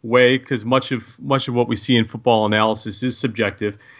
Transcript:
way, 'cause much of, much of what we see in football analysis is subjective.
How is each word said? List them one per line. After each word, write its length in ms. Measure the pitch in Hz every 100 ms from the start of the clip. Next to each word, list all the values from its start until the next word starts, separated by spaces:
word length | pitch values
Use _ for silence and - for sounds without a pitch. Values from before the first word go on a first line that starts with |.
way, 360 | 117 123 127 131
'cause 260 | 131 123 110
much 260 | 131 -
of, 260 | 123 - -
much 260 | - 135 -
of 60 |
what 160 | 120 120
we 80 | 117
see 180 | - 120
in 80 |
football 420 | 110 110 123 113 107
analysis 560 | 107 110 107 113 101
is 160 | 127 120
subjective. 600 | 127 110 104 95 104 104 -